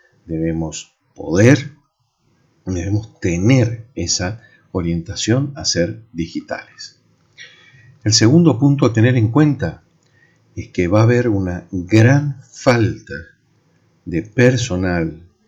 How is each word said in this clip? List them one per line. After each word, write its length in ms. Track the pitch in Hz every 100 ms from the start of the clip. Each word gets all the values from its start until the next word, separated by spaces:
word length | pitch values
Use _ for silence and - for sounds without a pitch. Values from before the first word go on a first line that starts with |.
| _ _ -
debemos 680 | 80 82 82 80 - - _ _ -
poder, 560 | 76 85 113 147 - - _ _ _ _ _ _ _ _ -
debemos 520 | 90 90 107 - _
tener 680 | 95 85 101 127 113 117 - -
esa 460 | 85 - 90 110 _ _ _
orientación 840 | 92 85 85 82 - - 123 139 107
a 80 |
ser 380 | 90 87 85 - -
digitales. 880 | - 82 - - - - - - _ _ _ _ _ - _ _ _ - _
El 80 | 110
segundo 480 | 110 113 160 165 113
punto 260 | 143 139 135
a 60 |
tener 240 | 113 120 127
en 160 | 110
cuenta 500 | 143 151 139 87 - _ _ _ _ _ _ _
es 140 | - -
que 200 | - 87
va 120 | 104
a 40 |
haber 240 | 113 120 120
una 400 | 101 92 87 -
gran 720 | 92 90 110 117 143 147 135 -
falta 640 | - - 120 98 80 - 71 - _ _ _ _ _ _ _
de 180 | - 82
personal, 1000 | - - 123 127 - 90 92 87 82 78 - _